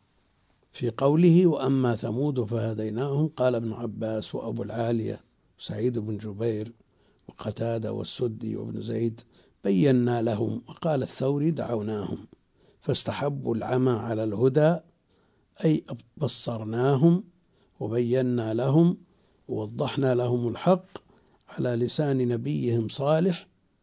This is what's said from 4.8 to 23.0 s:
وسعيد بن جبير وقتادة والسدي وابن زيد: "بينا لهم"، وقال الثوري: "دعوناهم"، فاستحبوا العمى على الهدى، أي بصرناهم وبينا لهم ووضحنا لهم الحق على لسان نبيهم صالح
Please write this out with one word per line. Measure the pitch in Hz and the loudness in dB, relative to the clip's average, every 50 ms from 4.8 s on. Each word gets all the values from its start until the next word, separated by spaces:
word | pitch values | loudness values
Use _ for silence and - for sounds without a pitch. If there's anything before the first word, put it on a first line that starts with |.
| 117 117 120 113 107 107 104 - _ _ _ _ _ _ _ - | -2 0 0 0 -2 -4 -6 -8 _ _ _ _ _ _ _ -14
وسعيد | - - 107 107 113 127 123 120 | -10 -8 -6 -2 -2 -2 0 -2
بن | 107 110 107 101 | -4 -4 -6 -6
جبير | 107 107 101 101 113 117 110 104 107 117 - _ _ _ _ _ _ _ _ _ _ - | -8 -8 -6 -4 -2 -2 -2 -4 -6 -8 -12 _ _ _ _ _ _ _ _ _ _ -20
وقتادة | - - - 110 - - 113 117 117 113 110 104 107 | -16 -10 -8 -8 -6 -4 -4 -2 -2 -4 -4 -4 -6
والسدي | 107 110 - - - 127 120 110 107 113 110 107 | -6 -6 -6 -4 -2 -2 -4 -4 -4 -6 -6 -6
وابن | 107 110 113 113 117 | -6 -6 -8 -8 -8
زيد: | 107 113 113 113 117 117 113 - - _ _ _ - _ _ _ - | -6 -6 -4 -2 -2 -2 -4 -6 -14 _ _ _ -20 _ _ _ -2
"بينا | 196 202 185 156 139 131 123 120 120 120 120 | 2 4 4 6 6 6 4 4 2 2 0
لهم"، | 113 120 110 104 117 107 110 - - - | 0 0 0 0 -2 -2 -4 -6 -10 -12
وقال | - - - 165 151 131 123 | -12 -6 -2 -2 0 0 -2
الثوري: | - - - 131 135 143 143 147 165 | -4 -6 -4 -2 -2 0 0 0 0
"دعوناهم"، | 160 - - - 120 107 104 107 110 104 95 90 101 - - - - _ _ _ _ _ _ _ _ _ | 0 -2 -4 -4 -4 -4 -2 -4 -4 -4 -4 -6 -8 -10 -10 -14 -20 _ _ _ _ _ _ _ _ _
فاستحبوا | - - 131 - - - 104 - 139 147 143 135 123 117 117 | -4 -2 -2 0 0 -2 -4 -4 -4 -4 -4 -4 -4 -2 -2
العمى | 110 113 - 127 127 127 131 | -2 -2 0 0 2 4 4
على | 120 104 110 117 113 107 113 | 2 2 0 -2 -2 -2 -2
الهدى، | 110 101 98 123 135 131 151 151 160 175 170 - _ _ _ _ _ _ _ _ _ _ _ _ _ _ - - | -2 0 2 2 2 4 4 4 4 2 0 -4 _ _ _ _ _ _ _ _ _ _ _ _ _ _ -2 2
أي | 160 151 - - - 127 113 - _ - - | 2 2 2 0 -6 -12 -14 -14 _ -10 -4
بصرناهم | 147 120 - - - 127 117 110 110 107 113 117 127 139 143 123 151 170 170 185 - - _ _ _ _ _ _ _ _ _ - | -4 -2 -2 -2 -4 -6 -6 -6 -6 -4 -2 2 2 4 4 6 6 6 4 4 0 -6 _ _ _ _ _ _ _ _ _ -8
وبينا | - 107 113 123 120 117 123 131 127 123 123 120 110 110 110 | -6 -2 0 0 0 2 2 2 2 2 0 0 -2 -2 -2
لهم | 113 127 135 139 160 170 175 185 - - _ _ _ _ _ _ _ _ - | -2 0 4 6 6 6 6 4 0 -6 _ _ _ _ _ _ _ _ -8
ووضحنا | 117 110 107 107 117 117 147 123 - 135 135 131 123 | -6 -6 -6 -6 -4 -4 -4 -4 -2 0 0 2 2
لهم | 123 123 120 123 123 120 117 | 2 2 0 0 0 0 -2
الحق | 113 - - 175 190 180 - - - - - _ _ _ _ _ _ _ _ - | -4 -2 2 2 2 2 2 -6 -20 -20 -20 _ _ _ _ _ _ _ _ -14
على | - - 127 123 | -6 -4 -2 -2
لسان | 120 117 123 120 - - 151 143 135 131 123 120 | 0 0 0 -2 0 0 0 0 2 0 2 0
نبيهم | 120 113 120 143 151 147 127 120 117 117 110 107 | 0 -2 -2 -2 -2 -2 0 0 0 0 0 -2
صالح | - - | -4 -2